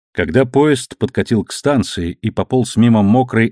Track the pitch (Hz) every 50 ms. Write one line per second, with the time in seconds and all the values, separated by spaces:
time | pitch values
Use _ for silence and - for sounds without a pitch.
0 | _ _ _ 90 87 82 80 123 135 127 127 135 147 151 143 127 - - - -
1 | 117 - - - 120 - 123 107 90 - - - - 143 147 127 95 - - 98
2 | 85 85 - - - 110 - - 92 - 131 131 117 - - 110 117 120 113 107
3 | 101 98 110 127 127 123 - 110 113 117